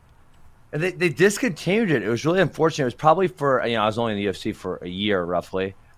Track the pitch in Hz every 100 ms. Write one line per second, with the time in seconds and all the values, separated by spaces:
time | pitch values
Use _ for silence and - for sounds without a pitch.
0 | - - - - - - - 151 185 151
1 | 175 147 196 208 247 151 165 208 220 135
2 | 98 117 151 185 156 - 160 151 127 -
3 | 156 160 185 - 143 127 117 113 107 110
4 | 117 101 101 90 110 98 92 87 90 92
5 | 104 95 87 87 - 95 95 - -